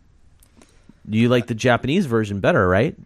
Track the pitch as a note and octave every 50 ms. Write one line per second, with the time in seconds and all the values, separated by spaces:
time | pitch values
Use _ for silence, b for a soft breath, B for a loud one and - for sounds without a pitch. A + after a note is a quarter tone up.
0 | - _ _ _ _ _ _ _ - _ b b b b b b b b b _
1 | - - G#2+ A2 A#2 A#2+ B2+ B2 A#2 - A#2 G#2+ - B2+ A#2 A2+ - B2 D3+ G3+
2 | F#3 B2+ A2+ A2+ A2 G#2 G2+ F#2+ F2+ D3+ F3+ C3 F#2+ F2+ F2+ G2 B2+ E3+ - -
3 | -